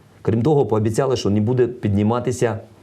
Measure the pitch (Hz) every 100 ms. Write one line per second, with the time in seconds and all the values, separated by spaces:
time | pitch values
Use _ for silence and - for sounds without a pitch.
0 | - - - 113 123 151 113 110 110 107
1 | 135 120 101 104 104 127 123 123 107 101
2 | 104 120 123 117 117 107 - -